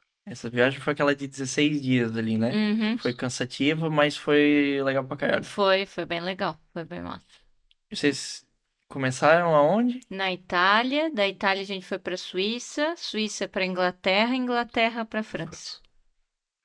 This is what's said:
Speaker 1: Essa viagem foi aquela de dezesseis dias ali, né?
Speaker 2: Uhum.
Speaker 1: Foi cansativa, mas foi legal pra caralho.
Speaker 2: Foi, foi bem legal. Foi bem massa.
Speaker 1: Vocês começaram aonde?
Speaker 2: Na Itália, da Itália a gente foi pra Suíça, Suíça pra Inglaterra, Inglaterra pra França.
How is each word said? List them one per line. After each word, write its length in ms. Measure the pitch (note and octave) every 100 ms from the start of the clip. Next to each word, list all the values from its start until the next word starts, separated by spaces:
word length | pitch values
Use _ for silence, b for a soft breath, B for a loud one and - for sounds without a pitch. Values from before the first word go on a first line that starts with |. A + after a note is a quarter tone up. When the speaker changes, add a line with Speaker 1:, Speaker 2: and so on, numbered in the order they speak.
| _ _ -
Speaker 1:
Essa 240 | A#2+ A#2
viagem 300 | A#2+ B2+ C3+
foi 140 | -
aquela 220 | D3 C#3+ C#3+
de 120 | C#3
dezesseis 540 | C3+ C3 - D3 D3+
dias 340 | C3 B2+ A#2 A2+
ali, 200 | A2+ A2
né? 220 | A#2 G#3 G#3+
Speaker 2:
Uhum. 260 | A3 G#3+ A3+
Speaker 1:
Foi 160 | B2+
cansativa, 760 | B2 B2+ - B2+ - C#3 D#3+ D#3+
mas 260 | D#3 D3 C#3+
foi 640 | - D3 D3 D3 C#3+ C#3
legal 220 | C3+ C3+ C3
pra 120 | D3
caralho. 320 | C#3+ - -
Speaker 2:
Foi, 320 | - G3 F#3+ G3
foi 200 | - E3
bem 140 | E3+
legal. 380 | F3 F#3+ F#3+ D#3 _
Foi 100 | F3 E3
bem 160 | F3
massa. 240 | F3 F3+ _ _ _ _ _ _ _
Speaker 1:
Vocês 540 | G#3+ D3 C3+ - - _ _ _ _ _
começaram 640 | C#3+ C3 C3 D3+ E3 F3 D3+
aonde? 440 | D3 G#3 B3 B3 -
Speaker 2:
Na 220 | F#3+ F#3+
Itália, 800 | F#3 - F3+ F#3 G#3+ B3+ C#4+ D#4+
da 140 | C#4+ G3
Itália 340 | G3 G3+ F#3+
a 40 | G3
gente 200 | F#3+ F#3
foi 140 | F#3
pra 180 | F#3 F3+
Suíça, 800 | - F#3 G3+ A#3+ - - D4+ E4+
Suíça 500 | - G#3+ G#3+ - G3+
pra 160 | G3+
Inglaterra, 720 | F#3 F3+ F3+ F3+ F#3+ F#3+ A#3 B3+
Inglaterra 720 | B3 A#3+ A#3 A#3+ A3+ A#3 A3+
pra 160 | G#3+
França. 580 | G#3+ F3+ D#3+ - - - _ _ _ _ _ _ _ _